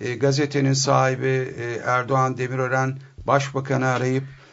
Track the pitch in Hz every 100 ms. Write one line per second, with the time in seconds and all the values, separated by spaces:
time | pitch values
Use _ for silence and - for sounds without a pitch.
0 | 113 120 139 139 143 143 135 135 139 131
1 | 131 127 131 131 131 - 120 113 120 123
2 | 120 135 131 127 127 131 127 131 131 135
3 | - - - 139 135 135 135 131 131 123
4 | 127 131 135 - -